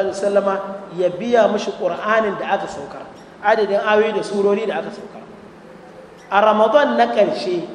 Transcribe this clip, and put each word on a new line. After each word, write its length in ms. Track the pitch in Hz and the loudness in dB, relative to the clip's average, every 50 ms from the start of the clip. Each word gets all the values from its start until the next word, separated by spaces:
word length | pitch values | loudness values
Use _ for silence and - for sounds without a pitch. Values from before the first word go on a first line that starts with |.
| 190 | -2
alaihi 80 | 190 - | -2 -2
wasallama 420 | - 202 202 202 196 196 196 190 190 - - - - - - 165 | -2 -2 0 2 2 2 2 0 -2 -4 -8 -10 -12 -14 -10 -4
ya 160 | 175 180 175 | -2 -2 -2
biya 400 | 175 175 220 240 240 226 208 196 | -2 -4 -2 2 4 4 4 4
mishi 240 | 208 202 - 202 196 | 2 -2 -4 -6 -6
Qur'anin 640 | - 208 175 170 - 175 208 220 220 220 202 180 - | -4 -4 -4 -4 -2 -2 0 2 2 2 0 -2 -4
da 160 | 160 160 196 | -4 -2 -2
aka 160 | 196 - - | -2 -4 -6
saukar, 320 | - 139 143 139 - 135 - - - - - - - - | -10 -12 -12 -12 -14 -16 -16 -18 -20 -20 -20 -20 -16 -2
adadin 400 | - 208 226 220 208 190 202 202 | 2 2 2 4 2 2 0 0
ayoyi 320 | 196 214 214 214 220 220 214 | 2 2 4 4 2 2 0
da 80 | 226 | -4
surori 460 | - - 196 202 196 202 202 226 - - | -4 -4 -2 0 2 2 2 0 -2 -4
da 80 | 151 165 | -4 -6
aka 160 | - - - | -6 -8 -10
saukar. 320 | - - - - - - - - - - - - - - - - - - - - - - - - - - - | -14 -16 -16 -18 -18 -20 -20 -20 -20 -20 -20 -20 -20 -20 -20 -20 -20 -20 -20 -20 -20 -20 -20 -20 -20 -8 -2
A 80 | 196 202 | 2 4
Ramadan 560 | 214 214 214 214 220 220 302 294 277 254 233 | 4 4 4 4 4 4 4 4 4 2 2
na 160 | 233 240 233 | 2 0 2
ƙarshe 560 | - 220 196 165 - - - 190 180 170 160 - - | 2 2 2 2 0 -2 -4 -4 -4 -4 -4 -8 -6